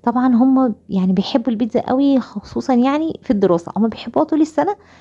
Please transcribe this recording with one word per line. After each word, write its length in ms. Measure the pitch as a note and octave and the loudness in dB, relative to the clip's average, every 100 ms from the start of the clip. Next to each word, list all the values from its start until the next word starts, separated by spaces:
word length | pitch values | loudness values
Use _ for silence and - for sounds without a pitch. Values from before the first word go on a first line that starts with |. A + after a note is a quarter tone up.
طبعًا 320 | A#3+ A#3+ C4 | -4 0 2
هم 400 | A#3 C4+ C4 B3+ G#3 - | 4 4 4 2 -2 -6
يعني 240 | G3 F#3 | -2 0
بيحبوا 400 | F#3+ - C4+ A#3 | 0 0 -2 -2
البيتزا 280 | G#3+ A#3 A3+ | -2 -2 -2
قوي، 400 | - B3+ C#4 C4+ | -2 0 2 0
خصوصًا 540 | - G#3 - - - | -2 -10 -10 -8 -2
يعني 460 | B3 B3+ D4 D#4+ - | 0 2 0 -4 -6
في 80 | - | -4
الدراسة، 420 | G#3 F#3+ E3+ E3+ - | 0 2 2 -2 -2
هم 120 | A3+ | -2
بيحبوها 360 | - - B3+ | -2 -6 -4
طول 160 | D4+ D#4 | 0 0
السنة، 360 | D4+ - D#4 G4+ - - | 0 0 -4 -4 -12 -20